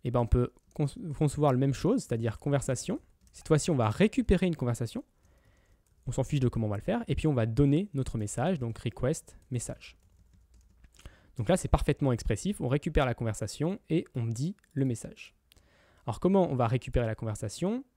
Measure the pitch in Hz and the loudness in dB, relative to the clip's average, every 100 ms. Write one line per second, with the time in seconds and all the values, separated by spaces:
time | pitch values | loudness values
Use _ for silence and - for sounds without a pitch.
0 | - 120 117 123 123 _ _ - 143 - | 0 0 4 4 2 _ _ -4 -4 -4
1 | 175 135 151 147 147 127 139 131 156 240 | -10 0 0 4 2 4 2 2 2 0
2 | - 117 113 - 147 139 - 127 - 254 | 0 -2 -2 -4 -2 0 0 -4 -4 -6
3 | _ _ _ - - 156 - 143 110 107 | _ _ _ -20 2 2 4 2 2 4
4 | 214 - 233 185 185 160 123 117 117 247 | 2 4 2 4 4 0 -2 -2 -4 -8
5 | - _ _ _ _ _ _ _ _ _ | -12 _ _ _ _ _ _ _ _ _
6 | - 123 131 147 123 113 107 101 - 233 | -6 -2 0 2 0 0 -2 -2 -2 -4
7 | - 139 156 131 110 113 143 147 208 135 | -2 0 2 2 2 4 4 4 0 -4
8 | 127 117 104 - 151 175 117 - 120 - | -4 -4 -4 -2 -2 -2 -4 -6 -8 -2
9 | 127 165 - - _ 123 - - - - | -2 -2 -8 -20 _ -8 -6 -12 -16 -20
10 | _ _ _ - _ - _ _ - _ | _ _ _ -20 _ -20 _ _ -20 _
11 | - - _ - 110 185 - - - 139 | -20 -20 _ -6 0 0 4 2 2 2
12 | 139 120 - 107 180 208 135 143 170 156 | 0 0 -2 -2 -2 -4 -2 -2 0 0
13 | 131 117 117 104 110 - 156 196 _ 160 | 0 0 -4 -4 -8 -4 -4 -4 _ -4
14 | - 131 113 113 156 - _ 135 135 113 | -2 -6 -4 -4 -4 -6 _ -2 -2 -2
15 | - - - _ _ _ _ _ _ _ | -8 -16 -20 _ _ _ _ _ _ _
16 | - - 180 196 175 131 117 127 - 127 | -8 -2 2 4 2 2 0 0 0 -2
17 | 117 110 113 104 110 - 180 240 277 | -2 -4 -6 -6 -8 -4 -4 -4 -8